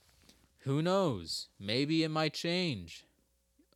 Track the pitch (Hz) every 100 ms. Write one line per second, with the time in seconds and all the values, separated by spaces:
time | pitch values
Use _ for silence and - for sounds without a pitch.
0 | _ _ - - _ _ 139 143 170 196
1 | 180 101 82 - - - 101 120 143 160
2 | 156 156 156 - 170 175 175 110 82 -
3 | - _ _ _ _ _ _